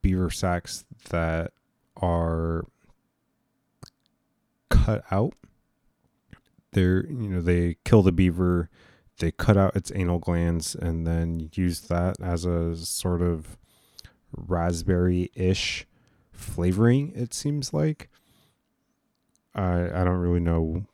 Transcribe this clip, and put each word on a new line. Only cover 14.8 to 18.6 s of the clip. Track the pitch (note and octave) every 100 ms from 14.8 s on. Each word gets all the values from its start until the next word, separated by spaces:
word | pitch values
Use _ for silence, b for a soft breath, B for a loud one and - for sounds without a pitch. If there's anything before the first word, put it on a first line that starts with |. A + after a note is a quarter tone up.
| E2 F2+ F2+ F2+ F2+ - F#2 F#2 - - - b b b b
flavoring, | - - - F2 F#2 A#2 B2+ C#3+
it | - A#2+
seems | - D3 D3 C3+
like. | D3 D#3 D#3 - b b b b b